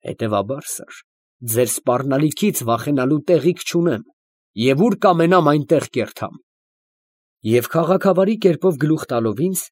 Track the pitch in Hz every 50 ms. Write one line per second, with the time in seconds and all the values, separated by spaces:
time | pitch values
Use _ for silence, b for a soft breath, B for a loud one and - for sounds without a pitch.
0 | _ - 104 _ 113 113 107 101 98 104 135 143 - - - - - - - -
1 | _ _ _ _ _ _ _ _ 123 117 110 117 127 113 - - _ - 120 123
2 | 131 139 135 139 151 156 - - - 208 180 - 131 113 117 117 120 151 147 143
3 | - 135 151 151 147 - 180 160 120 175 175 - - - - 175 170 170 131 104
4 | 113 _ _ _ _ _ _ _ _ _ _ 98 113 131 135 139 190 233 202 190
5 | - 196 175 165 165 170 185 185 160 143 147 156 143 - 170 147 - - - 131
6 | 107 - - - - 98 92 - _ _ _ _ _ _ _ _ _ _ _ _
7 | _ _ _ _ _ _ _ _ _ 110 113 120 117 - - 165 165 156 190 185
8 | - 196 185 170 190 190 226 214 214 190 165 - - 190 175 127 151 151 156 156
9 | - _ 131 120 113 113 104 104 147 185 190 180 - -